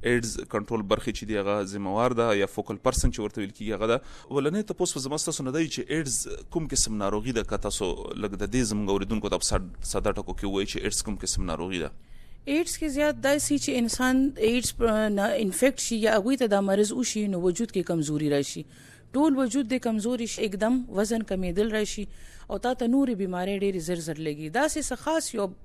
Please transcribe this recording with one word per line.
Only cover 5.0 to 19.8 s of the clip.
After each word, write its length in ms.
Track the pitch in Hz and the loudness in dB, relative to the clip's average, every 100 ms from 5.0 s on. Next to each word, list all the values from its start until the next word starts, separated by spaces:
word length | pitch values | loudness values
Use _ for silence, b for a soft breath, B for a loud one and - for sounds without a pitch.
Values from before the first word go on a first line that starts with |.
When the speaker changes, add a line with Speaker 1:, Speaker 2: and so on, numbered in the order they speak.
| 131 | -4
Speaker 1:
زما 100 | 151 | -4
ستاسو 200 | - - | -2 -2
نه 80 | 131 143 | -2 -2
دی 80 | 165 | -2
چې 140 | - - | -2 -4
ایډز 560 | 156 143 123 - - - 175 | -2 -2 -2 -4 -8 -6 -4
کوم 120 | 139 135 | -2 2
قسم 220 | - 107 | 2 2
ناروغي 320 | 98 104 110 117 | 0 0 0 -2
ده؟ 40 | 104 | -2
که 60 | 101 104 | -2 -2
تاسو 180 | - 95 - - - | -2 -2 -2 -6 -6
لږ 80 | 101 98 | -6 -4
د 20 | 101 | -2
دې 80 | 120 117 | 0 0
زموږ 160 | 107 101 98 | 0 2 0
اوریدونکو 360 | 98 110 101 | 2 -2 0
ته 40 | 92 | -2
په 40 | - | 0
ساد-، 400 | 95 90 - - | -2 -4 -8 -4
ساده 200 | 101 101 | -2 0
ټکو 220 | 98 92 92 | -2 -4 -4
کې 60 | 101 | -2
ووایي 220 | 98 104 | 0 -2
چې 60 | - | -2
ایډز 180 | 107 104 - | -4 -4 -4
کوم 80 | 98 | -4
قسم 180 | 92 - 92 | -2 -2 -2
ناروغي 280 | 78 90 92 | -2 -4 -4
ده؟ 60 | 76 - b b b b - | -4 -8 b b b b -2
Speaker 2:
ایډز 300 | 285 339 - | 0 0 -2
کې 80 | 311 269 | -4 0
زیات 220 | 294 240 247 | 0 2 2
داسې 280 | 294 - 285 | 2 2 0
چې 80 | - 254 | 0 0
انسان 380 | 233 - 254 262 269 - | 0 2 2 4 4 4
ایډز 340 | 220 240 240 - | 2 2 0 0
په 320 | 233 214 214 202 | 2 4 2 2
نه 80 | 202 277 208 | 2 2 0
انفیکټ 320 | 180 262 277 - | 4 2 4 -2
شي 100 | 226 214 | 2 4
یا 100 | 214 | 4
هغوی 200 | 196 269 | 4 2
ته 100 | 233 202 | 4 4
دا 60 | 196 | 4
مرض 260 | 196 208 226 | 4 4 2
وشي، 260 | 240 220 208 | -2 0 0
نو 100 | 185 180 | 2 2
وجود 280 | 175 226 - | 2 0 -2
کې 160 | 170 | 0
کمزوري 400 | 170 147 151 151 143 | 0 2 0 2 2
راشي. 280 | 143 - - B B B B 262 | 0 -6 -12 B B B B 4
ټول 200 | 311 269 | 4 6
وجود 260 | 262 240 233 | 2 2 0
دې 60 | 254 | 0